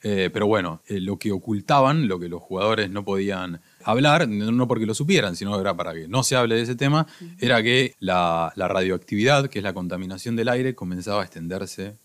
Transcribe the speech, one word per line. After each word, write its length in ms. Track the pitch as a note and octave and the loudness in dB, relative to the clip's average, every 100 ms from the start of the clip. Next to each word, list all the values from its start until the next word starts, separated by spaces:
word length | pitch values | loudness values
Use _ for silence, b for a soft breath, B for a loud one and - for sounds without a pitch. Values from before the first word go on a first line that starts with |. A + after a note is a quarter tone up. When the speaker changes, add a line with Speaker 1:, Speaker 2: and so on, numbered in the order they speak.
Speaker 1:
eh, 280 | G#2+ G2+ F#2 | -2 0 0
pero 160 | G2+ G#2 | 0 2
bueno, 340 | G#2+ F2 E2 _ | 2 0 -8 _
eh, 140 | G2+ | -6
lo 180 | F#2 G2 | -4 -4
que 140 | A2 | -4
ocultaban, 720 | G2 G2 G#2 G2 C#3+ C3+ D#3 C3 | -4 -4 -6 2 4 6 4 0
lo 100 | F#2 | -2
que 120 | F2 | -6
los 120 | E2+ | -10
jugadores 480 | - F#2 G#2 A2 G2+ | -6 0 2 2 0
no 140 | G2 | -4
podían 560 | G2 G2 G2 F#2+ F2+ E2 b b | -4 -2 0 -2 -6 -8 b b
hablar, 460 | - A#2+ D3 D3+ C#3+ | -2 2 4 4 4
no, 240 | G#2 G#2+ | 0 0
no 120 | A#2+ B2 | 0 2
porque 200 | A#2 A2 | 0 -2
lo 80 | |
supieran, 420 | A2 D3 F#3 G#2 E2 | -2 2 2 2 -2
sino 240 | G2 G2+ | -2 0
era 160 | G2 F2 | 0 -2
para 180 | F#2 | -4
que 140 | E2 D#2+ | -8 -4
no 160 | A#2 | -2
se 140 | C3 C3 | 2 2
hable 180 | A#2+ A2+ | 2 2
de 60 | |
ese 140 | A#2 B2 | 0 -2
tema, 300 | C#3 D3+ D#3 B | 2 2 0 B
Speaker 2:
Ujú. 120 | E3+ F3 | -18 -4
Speaker 1:
era 240 | B2 A#2+ | 2 4
que 340 | A2+ B2+ B2+ - | 4 2 2 -2
la, 540 | F#2+ F2+ F2 E2+ E2 - | 0 2 2 2 -2 -2
la 140 | F2+ | -2
radioactividad, 800 | F#2+ F#2+ F2+ - G2+ A#2 C#3+ C3+ | 0 0 -2 -2 0 4 4 2
que 100 | G#2+ | -4
es 40 | |
la 100 | G2 | -6
contaminación 640 | F2+ F2+ F2 F#2 F#2+ A#2+ A#2 | -6 -6 -6 -8 -8 -6 -2
del 100 | A#2 | 0
aire, 260 | B2 C3 | 0 -2
comenzaba 460 | B2 F#2 F2+ F#2 G#2 | -4 -8 -8 -4 -4
a 60 | F#2 | -4
extenderse 720 | - E2 F#2 G2 - G2 G#2+ | -8 -8 -6 -8 -10 -12 -12